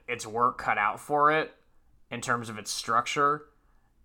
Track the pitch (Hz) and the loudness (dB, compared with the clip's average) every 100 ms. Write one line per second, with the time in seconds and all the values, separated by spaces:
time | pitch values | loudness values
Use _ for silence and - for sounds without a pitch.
0 | - 117 113 110 120 - - 110 104 98 | -10 -8 -6 2 2 2 -2 0 0 -2
1 | - 147 147 156 - - _ _ _ - | -2 4 4 4 0 -8 _ _ _ -20
2 | - 139 123 120 113 107 101 - - 117 | -14 -8 -2 -2 -4 -10 -8 -6 0 0
3 | 123 - 143 147 - _ _ _ _ _ | 0 2 2 0 -6 _ _ _ _ _